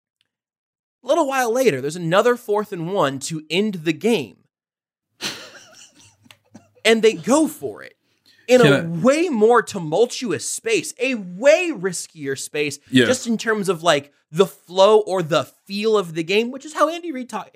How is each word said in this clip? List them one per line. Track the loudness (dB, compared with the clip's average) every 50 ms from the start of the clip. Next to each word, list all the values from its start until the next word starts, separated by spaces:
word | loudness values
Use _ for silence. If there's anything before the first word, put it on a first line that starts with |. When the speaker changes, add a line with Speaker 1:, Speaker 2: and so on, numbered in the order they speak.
| _ _ _ _ _ _ _ _ _ _ _ _ _ _ _ _ _ _ _ _ -4
Speaker 1:
A |
little | -2 0 0 0 0
while | 0 0 0 0 0
later, | 2 2 2 2 0
there's | -2 -6 -6
another | -6 -4 0 2 2 4 4 2
fourth | 0 -2 -4 -2 -2 -4 -4 -8
and | -8 -8 -4 -2
one | 0 0 0 -2 -4
to | -8 -10 -10 -10 -8 -4
end | -2 -2 0 -2 -2 -4 -4
the | -4 -4
game. | -2 0 0 0 -2 -2 -6 -12 _ _ _ _ _ _ _ _ _ _ _ _ _ _ _ _ _
<laughs> | -12 -12 -12 -12 -16 -20 -20 -20 -20 -20 _ -20 -20 _ _ _ _ _ _ _ _ _ _ _ _ _ -20 -20 _ _ _ _ 0
And | 2 2 4 4
they | 2 2
go | 0 0 0 2 2 2 0
for | -2 -6 -10 -12 -12 -12 -18
it | -20 -20 _ _ _ _ _ _ _ _ _ _
in | 4 6 6
Speaker 2:
Can | 6 6 4
Speaker 1:
a | 4
Speaker 2:
I | 0
Speaker 1:
way | -4 -4 0 2 2 2 2 2 0
more | 0 2 4 4 4 4
tumultuous | 2 0 -4 -10 -6 -2 0 0 0 0 -2 -4 -8 -6 -6 -6 -6 -8
space, | -10 -8 -4 -2 -2 -2 -2 -4 -8 -6
a | -4 -4 -4
way | -4 -8 -10 -8 0 4 4 4 4 2 -2 -6
riskier | -6 -6 -6 -6 -8 -12 -14 _ -12 -8 -8 -8 -8
space, | -8 -8 -6 -6 -4 -6 -6 -10 _ _
Speaker 2:
Yes. | 4 4 4 4
Speaker 1:
just | 2 0 -2
in | -4 -4 -4
terms | -2 -2 -2 -2 -2 -2
of, | -4 -2 0
like, | 0 2 0 0 -6 _ _ _ _
the | 0 0 0
flow | 0 -2 -8 _ -4 2 4 6 6 6 4
or | 4 2 -2 -4 -2
the | 0 0 -2 -2
feel | -2 -8 _ _ -12 -8 -4 -2 0 0 0
of | 0 -2 -6
the | -8 -4
game, | -2 0 0 0 -2 -4
which | -12 -16
is | -10 -4
how | -2 -2 0
Andy | -2 -4 -8 -10
Reid | -10 -10 -10 -10
ta-, | -10 -12 -12 -10 -8